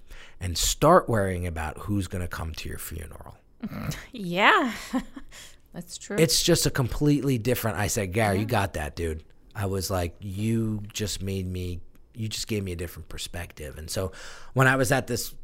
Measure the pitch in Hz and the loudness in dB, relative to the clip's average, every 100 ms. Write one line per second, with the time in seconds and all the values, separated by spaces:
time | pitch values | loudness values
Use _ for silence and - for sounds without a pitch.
0 | - - - - 90 82 - - 147 180 | -18 -16 -16 -8 -4 0 0 4 8 8
1 | - 113 98 90 87 78 78 - 107 101 | 6 2 2 0 -2 -4 -6 -6 -2 -2
2 | 90 92 85 - 80 80 - - - 82 | 0 -2 -4 -4 -8 -8 -8 -8 -8 -10
3 | 82 - - - _ - - - - - | -12 -14 -16 -20 _ -12 -10 -6 -6 -8
4 | - 247 180 175 240 403 254 208 - 254 | -10 -8 -2 4 6 6 4 -2 -4 -4
5 | - - - - - - - - - - | -4 -12 -16 -16 -18 -20 -16 -12 -12 -12
6 | - 202 160 - - 165 147 - 117 - | -2 4 4 4 6 6 4 2 0 4
7 | 147 147 139 123 120 123 110 92 98 113 | 4 4 4 2 2 0 0 0 0 0
8 | 98 110 107 98 107 113 95 82 73 80 | 0 2 4 4 2 2 0 -2 -4 -2
9 | 82 78 - - - 107 101 95 90 92 | -4 -4 -10 -20 -12 -4 -2 -2 0 0
10 | 87 - 101 95 113 113 110 107 104 - | 0 -4 -8 -2 0 2 0 -2 -4 -4
11 | 104 - 98 95 92 92 90 85 - - | -4 -2 -2 -2 -2 -4 -4 -6 -10 -18
12 | - - 110 - - 107 95 85 87 80 | -16 -8 -6 -4 -2 -2 -2 -4 -8 -10
13 | - - - 87 85 - 73 67 82 107 | -12 -10 -8 -8 -10 -10 -12 -10 -6 -4
14 | 92 - - - - 127 131 135 131 135 | -4 -6 -14 -14 -2 4 4 6 4 2
15 | 123 120 - - | 0 -4 -4 -8